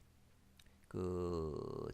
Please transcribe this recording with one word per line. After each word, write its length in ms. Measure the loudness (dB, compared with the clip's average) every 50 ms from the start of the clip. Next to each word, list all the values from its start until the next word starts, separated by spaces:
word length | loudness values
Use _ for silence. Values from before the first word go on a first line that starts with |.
| -20 -20 -20 -20 -20 -20 -20 -20 -20 -20 -20 -20 -20 -20 -20 -20 -14 -4
그 1000 | 0 0 2 2 2 2 2 2 2 2 2 2 0 0 -2 -2 -2 -2 -4 4